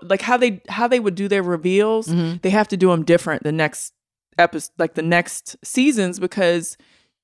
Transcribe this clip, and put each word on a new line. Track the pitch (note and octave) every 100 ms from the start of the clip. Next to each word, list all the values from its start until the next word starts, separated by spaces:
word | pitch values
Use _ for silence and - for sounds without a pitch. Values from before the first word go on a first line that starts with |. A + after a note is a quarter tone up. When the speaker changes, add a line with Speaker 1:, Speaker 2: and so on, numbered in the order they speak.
Speaker 1:
like, | E3+ G3
how | A3 B3
they, | B3 F#3+ -
how | F#3 A#3+
they | B3
would | G#3 F3
do | G3
their | G3+
reveals, | F3+ E3+ F3 F#3+ G#3 A3 A3
Speaker 2:
Mm-hmm. | E3+ E3 F3
Speaker 1:
they | F#3
have | G#3 G#3
to | F#3+
do | F#3
'em | E3+
different | D3+ E3+ E3+ D#3
the | D3+
next | D#3 D3+ - - - _ _ _ -
epi-, | E3+ D#3+ - -
like, | E3
the | -
next | D#3+ F3 F3 - - - -
seasons, | - C#4 A#3 F#3 F#3
because | F3+ - F3 E3+ E3 - _ _ _ _